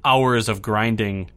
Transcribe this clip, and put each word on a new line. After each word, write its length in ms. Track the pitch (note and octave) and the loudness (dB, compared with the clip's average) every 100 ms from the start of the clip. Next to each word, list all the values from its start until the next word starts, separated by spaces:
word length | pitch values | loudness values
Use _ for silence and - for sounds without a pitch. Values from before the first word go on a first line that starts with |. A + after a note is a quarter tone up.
hours 460 | C#3 C3 C3 A#2 A2 | 2 2 4 2 0
of 100 | G2 | -4
grinding 680 | G#2+ G#2+ A2+ A2 G2+ G2 F#2 | -2 -2 0 -2 -2 -4 -10